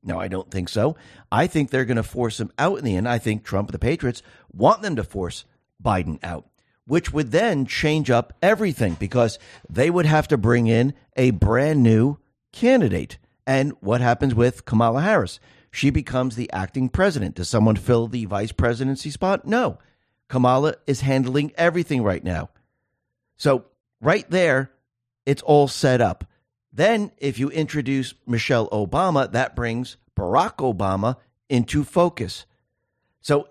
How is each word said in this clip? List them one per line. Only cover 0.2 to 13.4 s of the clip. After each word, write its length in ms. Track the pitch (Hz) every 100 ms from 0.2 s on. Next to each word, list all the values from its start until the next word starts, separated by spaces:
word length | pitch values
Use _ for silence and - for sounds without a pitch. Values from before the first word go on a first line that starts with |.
| 95
don't 220 | 95 -
think 180 | 95 87
so. 280 | 107 131 160 - - _
I 140 | - 170
think 240 | 156 139
they're 160 | 131 120
gonna 160 | 117
force 380 | 104 123 120 113
him 120 | 110 -
out 220 | 160 -
in 60 | 127
the 100 | 92
end. 120 | 117
I 120 | 117
think 240 | 110 107
Trump, 280 | - 98 104
the 60 | 92
Patriots, 460 | 117 165 127 117 - - _
want 300 | 85 131 220
them 140 | 208 127
to 80 |
force 420 | 90 98 87 - - _ _ _
Biden 340 | 113 95 78 73
out, 240 | 87 80 - _ _ _ -
which 280 | 165 -
would 180 | 147 127
then 360 | 156 226 151 127
change 420 | - 151 156 135
up 240 | 117 - -
everything, 540 | 180 214 208 135 104 80
because 380 | 101 123 113 - - - -
they 220 | 82 156
would 160 | 175 151
have 200 | 156 -
to 80 | 135
bring 280 | 107 120 113
in 300 | 113 131 - _ -
a 160 | 127
brand 520 | 98 101 117 147 151
new 340 | 117 110 131 147 _ _ _
candidate. 680 | - 240 262 131 87 - - _ _